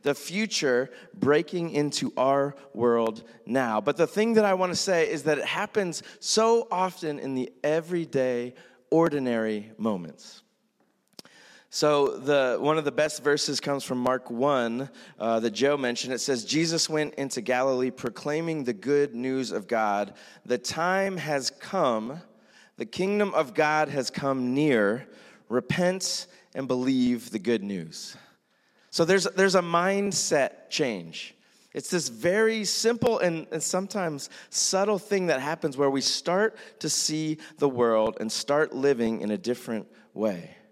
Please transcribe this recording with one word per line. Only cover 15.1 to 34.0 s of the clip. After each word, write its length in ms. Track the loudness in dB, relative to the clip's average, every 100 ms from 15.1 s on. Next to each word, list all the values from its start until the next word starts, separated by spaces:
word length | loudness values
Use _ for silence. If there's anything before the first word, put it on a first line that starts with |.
| -6
uh, 220 | 0 0
that 120 | 0
Joe 260 | 2 2 2
mentioned. 340 | 0 -4 -4
It 80 | -4
says, 240 | -2 -2
"Jesus 460 | 0 0 0 0 0
went 240 | -2 -2
into 260 | -4 -6 -6
Galilee 500 | -2 0 2 0 -2
proclaiming 720 | -4 -8 -6 -6 -4 -4 -4
the 100 | -4
good 400 | -6 0 0 0
news 360 | -2 -4 -4 -4
of 160 | -6 -4
God. 460 | -2 0 0 -2 -8 -20 -20
The 140 | -4 -4
time 580 | -4 -2 0 0 0 -4
has 320 | -4 -2 -4
come, 720 | -8 -6 0 2 0 -4 -12 -16 _ _ -20 -20 -12
the 80 |
kingdom 480 | -10 -2 0 2 0
of 220 | 0 -2
God 340 | 2 2 4 0
has 220 | 0 -4
come 420 | -4 -2 0 0
near. 560 | 2 4 4 4 0 -6 -20 -20 -20 _
Repent 800 | -2 -2 0 0 0 -4 -6 -8 -18 _
and 120 | -10 -2
believe 600 | 0 2 4 4 2 -2
the 80 | -6
good 240 | 0 0
news." 540 | 0 -6 -8 -12 -16 -18 -20 _ _ _ _ _ _
So 140 | 0 4
there's, 180 | 4
there's 300 | 4 4 4
a 80 | 4
mindset 1080 | 4 2 2 2 0 -2 0 2 2 -2 -8
change. 640 | -2 -2 -2 -8 -14 -16 _ _ _ _
It's 160 | -12 -4
this 180 | -4 -4
very 560 | -4 0 2 2 2
simple 540 | -2 0 0 2 2 2
and, 280 | 0 -2 -6
and 120 | -6
sometimes 640 | -2 -4 -4 -4